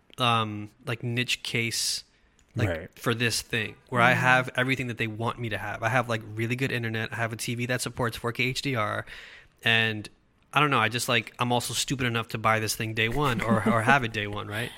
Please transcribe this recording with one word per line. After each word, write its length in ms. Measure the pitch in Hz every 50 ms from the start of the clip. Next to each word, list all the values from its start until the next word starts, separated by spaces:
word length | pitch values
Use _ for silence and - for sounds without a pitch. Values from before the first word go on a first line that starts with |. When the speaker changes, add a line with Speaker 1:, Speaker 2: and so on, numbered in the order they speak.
| _ _ - -
Speaker 1:
um, 520 | 127 120 117 113 110 107 104 104 107 107 - _ -
like, 160 | - 117 -
niche 400 | - 120 117 120 123 - - -
case, 640 | - - - 120 113 113 - - - - - - - _ _ _ _ _ _ _ _ _ -
like, 140 | 117 113 95
Speaker 2:
Right. 220 | 82 80 78 - _
Speaker 1:
for 200 | - - 127 117
this 260 | 113 123 113 - -
thing 360 | - - 120 113 104 104 - - _ _
where 140 | 127 120
I 100 | 117 127
Speaker 3:
Mm. 40 | 123 117
Speaker 1:
have 320 | 127 127 127 127 123 - -
everything 320 | 127 127 131 135 135 131 120
that 100 | 113 -
they 80 | 117
want 320 | 110 107 104 113 117 - -
me 100 | 117 113
to 100 | 104 92
have. 240 | 107 104 101 107
I 60 | 113 113
have, 200 | 127 131 117 120
like, 120 | 113 110 107 104 107
really 220 | 110 117 113 123
good 140 | 123 135 127
internet. 400 | 131 120 117 113 110 110 113 -
I 40 | 127
have 160 | 117 117 110
a 40 | 117
T 180 | 113 - 127 120
V 120 | 117 120
that 140 | 120 127 123
supports 360 | - 123 - - 127 113 -
four 160 | - - 117
K 120 | 120 - 123
H 180 | 123 131 -
D 120 | - 139 127
R, 320 | 113 107 104 107 107 - - - - - - - - - _ _ _ -
and 440 | 113 113 113 113 110 107 107 101 - - _ _ _ _ _ _ _ -
I 60 | 147
don't 100 | 151 147
know. 80 | 135 117
I 100 | 110 110
just, 180 | 117 120 - -
like, 240 | 120 113 110 - - -
I'm 120 | 123 120
also 220 | 120 120 - -
stupid 340 | 120 - - - 131 120 127
enough 220 | 120 117 117 110 -
to 100 | - 110
buy 220 | 110 110 110 110
this 160 | 107 104 -
thing 160 | - 113 110
day 160 | 110 113 110 113
one 320 | 120 143 151 135 117 98
or, 260 | 104 113 113 107 101
or 160 | 110 117 113
have 220 | 107 131 139 139 120
it 80 | 113
day 140 | 110 107 104
one, 220 | 101 104 104 101 104
right? 220 | 104 107 - - -